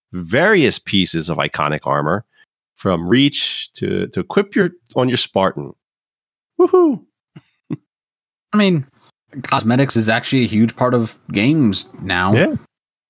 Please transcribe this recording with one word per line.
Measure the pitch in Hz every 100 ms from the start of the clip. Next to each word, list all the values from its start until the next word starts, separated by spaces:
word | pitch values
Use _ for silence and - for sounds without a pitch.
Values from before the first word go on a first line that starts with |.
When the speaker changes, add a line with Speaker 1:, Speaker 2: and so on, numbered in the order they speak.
| _
Speaker 1:
various | 90 82 123 202 202 117 -
pieces | - 98 87 82 80
of | 76
iconic | 73 82 73 73
armor | 69 71 76 101 - _ _ _ _
from | _ 101 85 85
Reach | 123 143 - - - -
to, | - 98 95 92
to | 95
equip | - 202 202
your, | - 175 - _ 131
on | 127
your | 123
Spartan. | - 98 95 76 69 - _ _ _ _ _ _ _ -
Woohoo! | 349 370 330 214 - _ _ - _ _ - - _ _ _ _ _ _ _
Speaker 2:
I | 208
mean, | 196 165 135 _ _ _ _ 139
cosmetics | - 131 110 123 135 117
is | 110
actually | 113 - 131
a | 110
huge | 107 113 -
part | 123
of | 123 113 - -
games | 98 123 160 113 92 - -
now. | 92 90 92
Speaker 1:
Yeah. | 117 214 269 - _ _ _